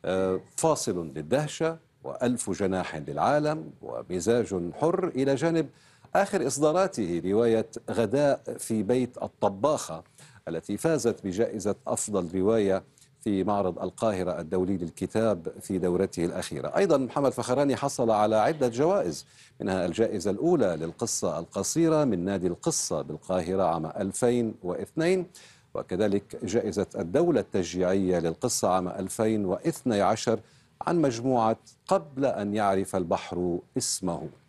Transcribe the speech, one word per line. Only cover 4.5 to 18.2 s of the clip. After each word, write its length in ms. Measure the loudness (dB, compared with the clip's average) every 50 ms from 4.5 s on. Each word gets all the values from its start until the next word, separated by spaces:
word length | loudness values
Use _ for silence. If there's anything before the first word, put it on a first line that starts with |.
| -2 -4 -4 -4 -4
حر، 340 | 0 0 0 2 0 -2 -2
إلى 260 | 0 0 2 2 2
جانب 340 | 2 2 0 2 0 -2 -2 -8 _ _ -20 -20 _ _ -2 _
آخر 320 | 0 0 2 0 -2 0
إصداراته 760 | 0 0 2 2 4 4 4 2 2 0 -2 -2 0 -2 -2 0
رواية 420 | 2 2 4 4 4 4 2 0 -2 -8 -14 -8 -4
غداء 500 | 0 0 0 2 2 2 4 2 2 0 -2 -10 -10 -10
في 240 | -6 -2 -2 -2
بيت 400 | 2 2 2 2 2 -2 -4 -8
الطباخة، 840 | -10 -10 _ _ 0 0 0 2 0 0 0 0 -2 -6 -10 -12 -12 _ _ -20 -20 -20 -20 -14 _ -6
التي 280 | -6 -6 -4 -4 -6
فازت 480 | -2 0 0 0 2 2 0 0 0 -4
بجائزة 500 | -6 0 0 0 0 -2 -4 -4 -4 -4 -4 _
أفضل 420 | -4 -4 -4 -4 -2 -2 -2 -2 0 -2
رواية 480 | 0 2 4 4 4 4 2 2 0 -2 -8 _ _ -20 _ _ _
في 240 | -4 -2 0 0 2
معرض 340 | 2 0 0 0 -2 -2 -4
القاهرة 580 | -6 -8 -4 0 0 0 0 0 -2 -2 -2 -4
الدولي 360 | -4 -2 0 0 0 0 0
للكتاب 760 | -2 -4 -6 -6 -6 -6 -2 0 0 2 2 0 0 -4 -10 -10 -10
في 180 | -8 -4 -2 0
دورته 460 | 0 2 2 2 0 0 0 -2 -2
الأخيرة. 520 | -2 -2 -4 -8 -6 -8 -6 -6 -2 0
أيضًا 200 | 2 4 4 4
محمد 360 | 2 2 0 -2 0 0 0
فخراني 440 | 0 0 -2 0 2 2 2 2 2
حصل 340 | 0 -2 -4 -2 0 2 2
على 260 | 4 4